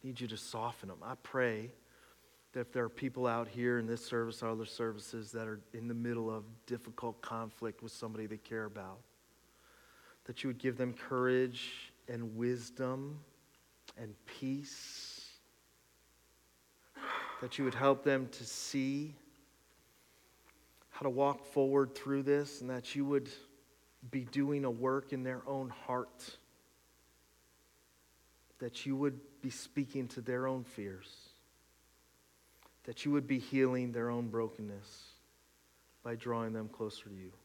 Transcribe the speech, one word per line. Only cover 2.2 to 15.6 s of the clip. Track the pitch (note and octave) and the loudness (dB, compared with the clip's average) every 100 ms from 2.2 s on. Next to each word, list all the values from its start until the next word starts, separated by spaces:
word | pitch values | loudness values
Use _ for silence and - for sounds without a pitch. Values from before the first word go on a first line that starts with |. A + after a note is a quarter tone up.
| - - _ | -20 -20 _
that | C3 | -4
if | A#2+ | -2
there | B2+ | 0
are | A#2 | 0
people | - C3+ B2+ B2 | 0 -4 2 2
out | A#2 A2+ | 2 0
here | A2+ A#2+ A#2+ | 2 4 4
in | A2+ | 2
this | A#2 | -2
service | - A#2+ A2+ A2 | 0 0 0 -2
or | A2+ | -2
other | A2+ A2 | -2 -4
services | - A2+ G#2 - A#2 G#2+ | -2 -2 -2 -8 -8 -6
that | A#2 A2 | -6 -6
are | G#2+ - | -8 -10
in | A#2 A#2 | -8 -4
the | |
middle | A#2 A#2+ A#2 A2+ | -2 0 0 0
of | A2 G#2+ A2+ - | -2 -8 -16 -8
difficult | A#2+ - A#2 A#2+ G#2+ | -6 -6 -6 -6 -6
conflict | - A2+ A2+ - A2+ - | -6 -4 -6 -4 -6 -6
with | A2+ | -12
somebody | - A2+ A2 G#2+ | -8 -8 -6 -6
they | G#2+ | -8
care | - A2+ | -6 -4
about, | G#2+ G#2 F#2+ F#2+ - _ _ _ _ _ - - - - - - | -4 -8 -12 -14 -20 _ _ _ _ _ -20 -20 -20 -20 -20 -18
that | - B2 | -12 -4
you | C3+ | -4
would | A#2+ | 0
give | C3 B2 | 0 2
them | B2 | -2
courage | A#2 - B2+ B2+ B2+ B2+ B2 - - - - - | -2 -2 2 6 6 4 0 -8 -10 -14 -16 -8
and | A#2+ A#2 | -4 -4
wisdom | A2 A#2+ B2 A#2 - B2+ C3 C#3 D3+ - - _ _ _ _ - - | 0 2 2 -4 -4 -2 -2 -4 -10 -14 -20 _ _ _ _ -20 -12
and | A2 G2+ - | -12 -12 -16
peace, | - C3 C#3 C#3 - - - - - - - _ _ | -6 -2 -2 -4 -12 -12 -10 -10 -12 -16 -20 _ _